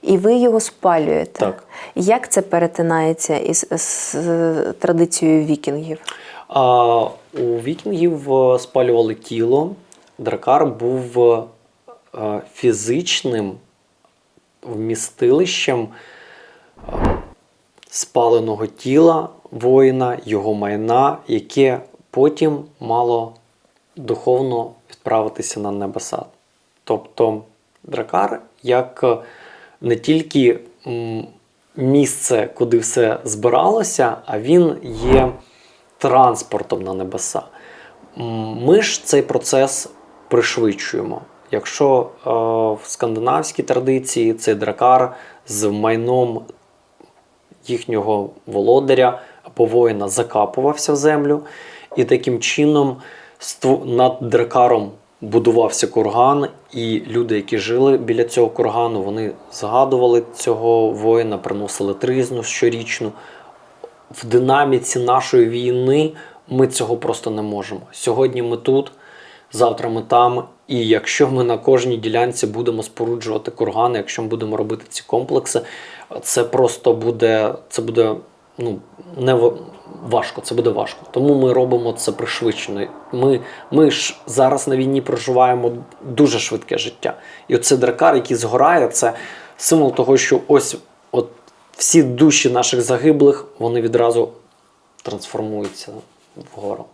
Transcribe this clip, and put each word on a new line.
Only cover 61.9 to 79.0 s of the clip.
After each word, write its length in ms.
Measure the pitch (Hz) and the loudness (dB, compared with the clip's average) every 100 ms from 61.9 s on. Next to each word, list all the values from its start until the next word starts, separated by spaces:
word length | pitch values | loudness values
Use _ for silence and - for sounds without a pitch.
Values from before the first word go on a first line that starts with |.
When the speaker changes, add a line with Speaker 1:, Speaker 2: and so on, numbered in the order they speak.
Speaker 2:
тризну 480 | 98 123 127 123 127 | -4 -2 -2 -2 -4
щорічну. 720 | 110 - 120 117 110 - 107 - - - - - - _ - _ _ | -8 0 0 0 -8 -6 -8 -10 -20 -20 -20 -20 -20 _ -20 _ _
В 140 | - 117 | -16 0
динаміці 720 | 120 131 135 143 131 120 127 | 0 2 2 2 0 -2 -4
нашої 500 | 123 127 - 131 113 | 0 0 2 2 2
війни 640 | 120 123 123 127 143 156 156 - - _ | 0 -2 0 2 2 0 -4 -20 -20 _
ми 180 | 127 131 | 0 0
цього 300 | 127 110 117 | 0 -4 -2
просто 340 | - 113 - | -4 -6 -6
не 120 | 107 | -6
можемо. 380 | 104 104 95 101 - | -6 -6 -8 -12 -14
Сьогодні 500 | - - 117 131 123 | -8 -4 0 0 0
ми 140 | 120 117 | -4 -4
тут, 360 | 120 135 139 - - - - - _ | 0 0 0 -12 -20 -20 -20 -20 _
завтра 360 | 110 117 110 120 | 0 0 0 -4
ми 140 | 113 | -6
там, 420 | 110 120 123 123 - _ _ | 0 4 4 0 -8 _ _
і 180 | 131 110 | -4 2
якщо 400 | 110 - - 139 | 0 0 0 2
ми 160 | 131 | 2
на 140 | 123 117 | 0 0
кожній 380 | 127 131 127 117 | 2 2 2 -2
ділянці 500 | 110 113 123 123 110 | -2 0 0 -2 -4
будемо 360 | 107 120 110 | -2 -2 -2
споруджувати 680 | 110 - 117 120 113 110 - | -6 -6 -4 -4 -4 -6 -6
кургани, 480 | - 110 110 123 117 | -4 -4 0 0 0
якщо 240 | 101 - | -6 -8
ми 60 | 110 | -6
будемо 280 | 113 110 107 | -6 -4 -4
робити 280 | 107 110 - | -4 -6 -10
ці 140 | - - | -16 -4
комплекси, 540 | 117 131 139 - - - - - - - - | -4 0 -2 -2 -6 -6 -16 -20 -20 -16 -12
це 220 | - - | -4 -2
просто 480 | 117 123 123 - - | 0 2 0 2 0
буде, 640 | 113 113 110 113 110 107 - - | 0 0 0 2 2 0 -4 -10
це 140 | - | -8
буде, 320 | 113 113 110 107 - _ _ - | -4 0 0 0 -10 _ _ -10
ну, 200 | 120 180 - - | -8 -8 -12 -20